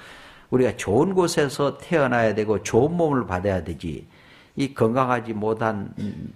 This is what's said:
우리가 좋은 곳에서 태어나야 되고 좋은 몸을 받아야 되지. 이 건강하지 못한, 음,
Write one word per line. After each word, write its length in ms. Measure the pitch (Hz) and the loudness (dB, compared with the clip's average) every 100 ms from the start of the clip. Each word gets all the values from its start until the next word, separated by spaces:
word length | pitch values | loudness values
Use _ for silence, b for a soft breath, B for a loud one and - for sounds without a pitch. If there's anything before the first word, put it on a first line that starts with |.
| B B B B B | B B B B B
우리가 260 | 127 123 101 | 2 2 0
좋은 380 | - 110 180 | 0 2 4
곳에서 640 | 185 170 165 139 - 139 139 | 2 2 2 0 0 -2 -4
태어나야 560 | - 165 135 120 110 | -2 2 2 4 2
되고 280 | 104 107 101 | 2 0 -2
좋은 340 | - 113 147 175 | 2 2 4 2
몸을 300 | 160 131 92 | 0 0 -2
받아야 380 | 90 101 92 | -2 0 -2
되지. 420 | 78 76 85 71 - B B B B - | -4 -8 -8 -10 -12 B B B B -6
이 180 | 135 | -4
건강하지 580 | - 113 127 127 120 110 | 0 0 2 0 -2 -4
못한, 600 | 107 107 110 113 104 92 - | -4 -4 -2 -2 -4 -8 -8
음, 340 | 104 92 - | -8 -8 -12